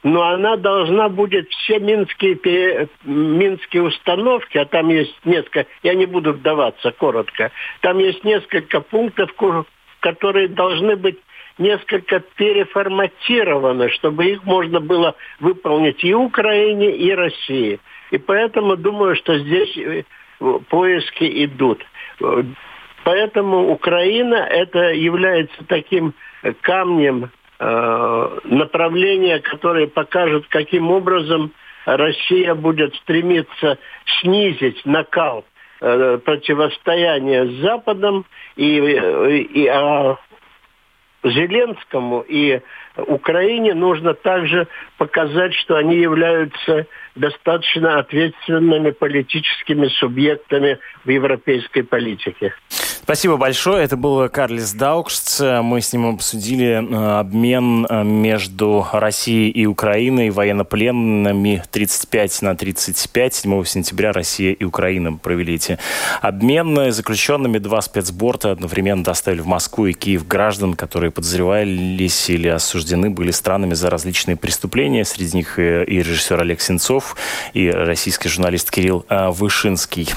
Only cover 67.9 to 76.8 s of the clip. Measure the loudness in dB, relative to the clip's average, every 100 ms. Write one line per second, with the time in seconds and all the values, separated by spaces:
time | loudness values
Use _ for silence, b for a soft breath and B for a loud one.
67.9 | -4 -6 -2 -2 0 -2 -2 -4 -2 0
68.9 | 0 -2 -2 -2 -2 -2 -2 -2 0 0
69.9 | 0 -2 -2 0 0 0 0 -2 -4 -6
70.9 | -2 -2 -2 -4 0 2 2 0 -2 -2
71.9 | 0 0 0 -2 0 0 0 -2 -4 -2
72.9 | 0 0 0 -2 -2 0 0 0 0 0
73.9 | -2 -4 -4 -2 -4 -4 -4 -4 -2 0
74.9 | 0 -2 -4 -2 -2 -2 0 0 2 0
75.9 | 0 0 -2 0 0 0 -2 -2 -2